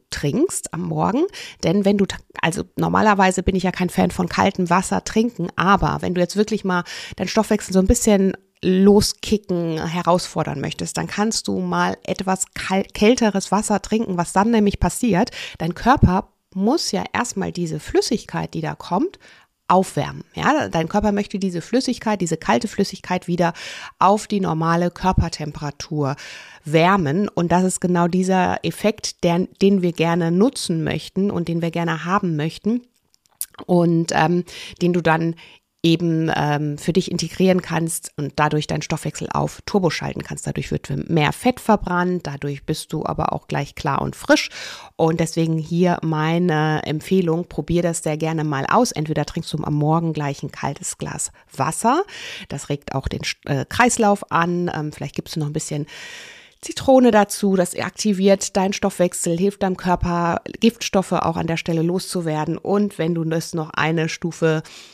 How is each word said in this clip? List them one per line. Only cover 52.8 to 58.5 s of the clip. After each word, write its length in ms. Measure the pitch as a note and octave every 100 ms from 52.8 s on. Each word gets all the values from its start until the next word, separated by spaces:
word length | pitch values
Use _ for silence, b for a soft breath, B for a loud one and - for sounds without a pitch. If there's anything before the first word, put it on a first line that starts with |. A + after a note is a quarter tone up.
| - C3+
auch 120 | -
den, 140 | C#3+ C#3+ -
äh, 200 | - C#3 -
Kreislauf 640 | - B3 - G#3 G3+ -
an, 400 | E3 E3+ F3 F3
ähm, 180 | - D3+
vielleicht 220 | - D3
gibst 220 | - - D#3+
du 40 |
noch 80 | D3
ein 60 |
bisschen 320 | D#3 - D3 D3 B B B B B B B
Zitrone 500 | - - - C4 B3
dazu, 440 | G#3+ G3+ - G3+ F#3+
das 220 | F3 -
aktiviert 800 | - - G#3+ F#3+ G3 G3 -